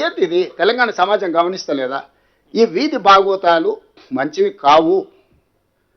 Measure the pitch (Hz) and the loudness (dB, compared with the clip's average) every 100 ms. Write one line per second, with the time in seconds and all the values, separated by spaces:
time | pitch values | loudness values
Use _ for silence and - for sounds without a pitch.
0 | 320 349 175 175 175 - 180 247 233 196 | -6 -4 -2 -2 -4 -2 -2 0 -2 -2
1 | 185 208 185 165 175 185 - 143 127 139 | -2 -2 -2 -2 -2 -4 -6 -6 -6 -8
2 | - _ _ _ _ 202 220 170 302 254 | -12 _ _ _ _ 0 0 0 -4 0
3 | 196 196 196 190 185 165 190 - _ _ | 4 4 4 0 2 2 0 -6 _ _
4 | - 131 143 165 196 196 143 156 165 190 | -10 -6 -4 -2 -2 0 4 4 4 0
5 | - _ _ _ _ _ _ _ _ | -4 _ _ _ _ _ _ _ _